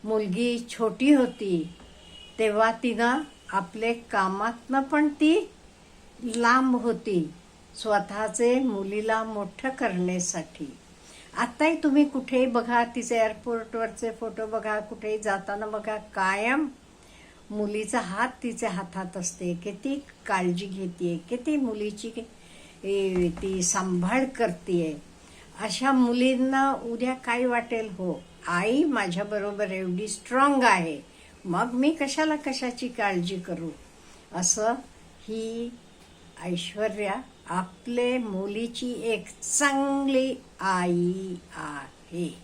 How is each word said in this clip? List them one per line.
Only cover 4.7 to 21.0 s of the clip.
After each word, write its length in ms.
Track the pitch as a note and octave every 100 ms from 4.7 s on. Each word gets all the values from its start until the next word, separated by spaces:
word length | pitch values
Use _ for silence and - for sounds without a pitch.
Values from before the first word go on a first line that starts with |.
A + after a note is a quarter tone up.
| C4
पण 260 | C4+ D4+ D4+
ती 440 | D4 D#4 F4 F4+ - - - - - - -
लांब 520 | B3 A#3 A#3 C4 C4 B3
होती 580 | A#3 F#3+ A3 F3+ D3+ - - - - -
स्वतःचे 800 | A3 G3+ - G3+ G#3+ - A#3+ B3+
मुलीला 640 | C4 G3+ G3 G#3 A3 A3
मोठं 460 | A3+ G#3+ G3 - C4
करण्यासाठी. 1080 | C4+ A#3 F3+ F3+ F3+ - E3 D#3 - C#3+ - - - - - - -
आत्ताही 460 | B3 - D#4 D#4+
तुम्ही 260 | D4+ C#4 C#4+
कुठेही 360 | C4+ B3+ B3+ B3+
बघा, 380 | A#3 A#3 A#3+
तिचे 320 | A#3+ B3 A3+ A#3
एअरपोर्टवरचे 960 | A3 A3 B3 A3+ A3 A3+ A3 A3 A#3
फोटो 340 | A3+ A3+ G#3+ A3
बघा, 340 | A3 G#3+ G#3+
कुठेही 380 | G#3 G#3+ G#3+ G#3+
जाताना 480 | G#3 F#3+ F#3+ G#3 G#3+
बघा, 320 | G#3+ G#3+ G#3+
कायम 720 | G#3+ - F#3+ G3+ A3+ C#4+ D4 - - - - - - - -
मुलीचा 500 | G#3 G#3 G#3 G#3+ B3
हात 300 | F#3 G3 B3+ -
तिच्या 260 | A#3+ - A3+
हातात 480 | F#3 F#3 F#3+ F3+ G3
असते. 360 | F3 - F3+
किती 500 | E3+ G3+ G3 C4+ C#4+ - - -
काळजी 400 | F#3+ F3+ F3 G3
घेतेय, 520 | F#3+ F#3 F3